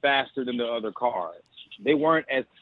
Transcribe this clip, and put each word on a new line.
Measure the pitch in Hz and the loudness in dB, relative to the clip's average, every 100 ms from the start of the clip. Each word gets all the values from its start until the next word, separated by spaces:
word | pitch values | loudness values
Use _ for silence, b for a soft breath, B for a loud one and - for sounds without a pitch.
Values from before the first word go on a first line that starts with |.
faster | 143 139 123 139 | 2 2 0 -4
than | 123 123 | -4 -2
the | 117 | -2
other | 117 107 | -2 -4
car. | - 123 95 82 87 - - - - | -2 -2 -2 -6 -10 -20 -20 -20 -4
They | 107 | 2
weren't | 147 156 160 - | 4 4 2 2
as | 131 - _ | -2 -4 _